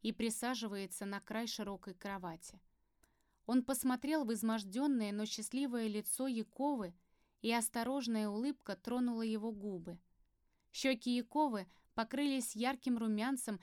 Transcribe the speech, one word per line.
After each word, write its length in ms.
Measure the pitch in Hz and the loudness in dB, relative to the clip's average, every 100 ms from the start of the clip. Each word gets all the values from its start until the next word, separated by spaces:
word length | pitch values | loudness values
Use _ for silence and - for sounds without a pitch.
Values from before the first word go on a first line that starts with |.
и 100 | 220 | -4
присаживается 920 | 214 226 220 240 247 220 202 190 - | 0 -2 0 -2 -2 -2 -4 -6 -6
на 160 | 202 202 | -4 -6
край 260 | - 220 233 | -4 -4 -4
широкой 480 | - 208 196 196 | -4 -4 -6 -10
кровати. 640 | 175 202 196 180 165 - 190 _ _ _ _ _ _ _ _ - | -8 -6 -6 -6 -8 -14 -18 _ _ _ _ _ _ _ _ 2
Он 160 | 254 | 4
посмотрел 600 | 247 262 262 254 277 311 | 4 2 2 2 2 2
в 80 | 240 | 2
измождённое, 800 | 220 226 220 196 208 294 254 208 | 2 2 0 -2 0 4 4 2
но 120 | 208 | 0
счастливое 640 | 214 - 214 254 277 240 220 | -2 -4 -4 -2 0 0 0
лицо 380 | 208 214 - 269 | 0 -2 -2 0
Яковы, 680 | 226 214 - 285 269 185 - _ _ _ _ | 0 -2 0 0 0 -2 -8 _ _ _ _
и 100 | 220 | 2
осторожная 760 | 233 226 240 233 277 240 220 214 | 2 2 0 0 0 2 2 2
улыбка 480 | 208 269 - - 190 | 0 -2 -2 -6 -6
тронула 460 | - 247 247 226 | -2 0 2 0
его 300 | 226 220 220 | 0 0 -2
губы. 460 | 208 202 185 170 175 _ _ _ _ _ _ _ | -4 -4 -6 -6 -12 _ _ _ _ _ _ _
Щёки 380 | - 269 247 247 | -2 2 2 2
Яковы 560 | 247 233 294 302 214 180 - _ | 0 0 2 2 2 -6 -14 _
покрылись 640 | - 220 262 285 269 247 214 | -4 -2 2 2 2 0 0
ярким 420 | 247 269 262 240 | 0 0 0 2
румянцем, 600 | 226 208 240 262 - 202 | 2 2 2 0 -2 -6